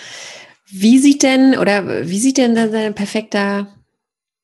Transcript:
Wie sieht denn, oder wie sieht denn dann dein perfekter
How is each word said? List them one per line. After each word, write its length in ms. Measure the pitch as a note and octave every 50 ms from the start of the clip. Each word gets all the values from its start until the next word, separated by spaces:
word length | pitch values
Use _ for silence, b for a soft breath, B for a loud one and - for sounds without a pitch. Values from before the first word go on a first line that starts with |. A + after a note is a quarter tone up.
| B B B B B B B B B B B B B
Wie 320 | _ G3 F#3+ G3+ A3+ B3+ C4
sieht 240 | C4+ C#4+ C#4 C#4+
denn, 340 | C#4 C4 C4 C4 C4 C4+ B3+ -
oder 500 | F3+ G3 G3+ G3+ F3+ - G#2 F#2+ C3 E3+
wie 100 | F#3 G3+
sieht 200 | A#3+ C4+ C4 C#4
denn 160 | B3+ A#3 A#3
dann 180 | A3+ A3+ G#3+
dein 220 | A3 A3 A3 G#3+ G#3
perfekter 720 | - G3+ - - A3 A3 - - G3+ G3+ G3+ G3+ G3+ G3+ G3+ - _ _ _ _ _ _ _ _ _ _ _ _ _